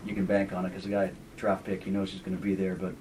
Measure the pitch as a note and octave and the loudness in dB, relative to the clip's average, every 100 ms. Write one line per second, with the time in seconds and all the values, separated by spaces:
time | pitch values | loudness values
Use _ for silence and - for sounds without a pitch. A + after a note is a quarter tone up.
0 | G#2 G#2 F#2 G2+ G2 F#2 F#2 F#2+ G2+ G2+ | -4 0 4 4 4 0 -2 -4 0 2
1 | F#2 - - - G#2+ F#2+ - F#2 F#2+ G2+ | 2 -2 -14 -2 2 2 0 -2 0 0
2 | G2 F#2+ F#2 F#2 G2 F#2+ F#2+ F#2 F#2 - | 0 -4 -4 -2 2 2 2 0 -4 -6